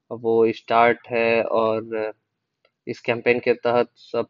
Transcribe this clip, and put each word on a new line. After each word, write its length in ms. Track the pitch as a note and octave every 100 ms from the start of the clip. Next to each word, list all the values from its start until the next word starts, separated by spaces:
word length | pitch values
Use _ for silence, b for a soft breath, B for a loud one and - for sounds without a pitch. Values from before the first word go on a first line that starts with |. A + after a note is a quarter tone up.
| -
वो 400 | A#2 A#2 A2+ A2+
start 460 | G#2+ - A#2 A#2+ A2+ -
है 340 | A#2+ A#2 A2+
और 720 | - A2 A2 A2 A2+ A2 G#2+ - _ _ _ _ _ _ -
इस 120 | A#2
campaign 400 | - A#2 B2 A#2+
के 140 | B2
तहत 360 | A#2 A#2+ A#2+ A#2+ _
सब 300 | - A#2